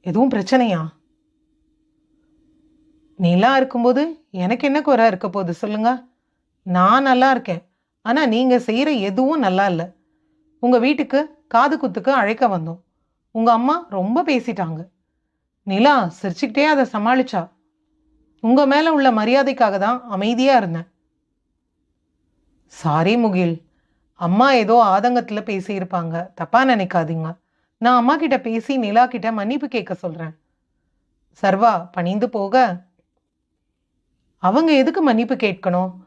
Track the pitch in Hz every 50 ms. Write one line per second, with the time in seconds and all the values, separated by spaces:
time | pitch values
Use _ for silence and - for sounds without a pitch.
0 | - 185 175 208 247 277 - 220 190 - - 254 247 226 190 165 160 160 - _
1 | _ _ _ _ _ _ _ _ _ _ _ _ _ _ _ _ _ _ _ _
2 | _ _ _ _ _ _ _ _ _ _ _ _ _ _ _ _ _ _ _ _
3 | _ _ _ - 185 170 175 180 202 247 269 269 262 262 - 240 233 247 247 262
4 | 294 330 320 - _ _ - 185 180 180 233 247 - 285 269 294 302 302 277 233
5 | 226 226 185 180 - 208 175 208 190 170 175 - - 208 208 214 220 233 254 247
6 | 247 _ _ _ _ _ _ _ _ _ _ _ _ 185 180 180 180 190 220 262
7 | 277 269 262 247 254 269 262 240 - - 175 165 - _ _ _ _ _ _ _
8 | - 214 240 294 311 254 220 226 254 254 247 240 247 - 214 233 277 302 302 240
9 | 190 196 185 208 262 269 320 311 254 190 185 185 202 202 180 160 170 180 - _
10 | _ _ _ _ _ _ _ _ _ _ _ _ - 240 254 240 226 262 302 262
11 | 294 269 - 269 302 302 - _ _ _ - 226 254 285 269 262 - 247 175 226
12 | 180 269 277 262 214 202 226 226 262 233 196 175 160 160 170 175 _ _ _ _
13 | _ _ _ _ _ _ - 220 226 233 233 226 240 262 302 349 339 - 202 196
14 | 185 196 233 311 359 330 294 247 233 - 220 175 185 160 160 156 170 - _ _
15 | _ _ _ _ _ _ _ _ _ _ _ _ _ 202 190 196 226 285 294 262
16 | 202 170 165 - - 196 175 - - 247 214 277 285 311 311 277 262 247 - 214
17 | 208 233 254 262 254 262 - 190 165 - _ _ _ _ _ _ _ _ _ _
18 | _ _ _ _ _ _ _ _ - 226 247 269 294 269 277 285 311 330 320 294
19 | 269 262 226 220 214 220 247 277 277 269 262 - 247 214 196 196 190 214 247 247
20 | 247 240 208 185 196 214 240 233 254 269 269 247 208 180 165 165 175 - _ _
21 | _ _ _ _ _ _ _ _ _ _ _ _ _ _ _ _ _ _ _ _
22 | _ _ _ _ _ _ _ _ _ _ _ _ _ _ - - - 160 147 156
23 | 165 185 220 240 240 220 185 185 180 170 165 160 - _ _ _ _ _ _ _
24 | _ _ _ - 180 170 180 208 247 277 269 247 220 185 226 240 226 202 190 196
25 | 202 247 247 247 240 240 214 208 208 233 208 196 185 - 208 196 185 180 - 180
26 | 170 165 160 170 175 190 - - 170 - - 233 262 269 254 214 190 180 - 175
27 | 165 151 165 160 160 160 170 - _ _ _ _ _ _ _ _ 220 240 254 247
28 | 233 247 302 311 311 302 262 247 - 233 226 226 220 - 277 269 233 202 202 226
29 | 247 254 254 233 185 220 226 214 202 214 262 285 285 285 - 233 185 - 190 -
30 | - 180 156 147 165 160 160 _ _ _ _ _ _ _ _ _ _ _ _ _
31 | _ _ _ _ _ _ _ _ - 196 190 190 220 233 214 175 170 - - 185
32 | 175 175 190 208 220 247 - 220 196 196 208 262 262 220 180 180 - _ _ _
33 | _ _ _ _ _ _ _ _ _ _ _ _ _ _ _ _ _ _ _ _
34 | _ _ _ _ _ _ _ _ - 180 202 269 330 320 311 277 262 302 339 381
35 | 330 285 226 220 233 220 214 208 226 208 175 180 - 190 175 180 185 185 180 -
36 | -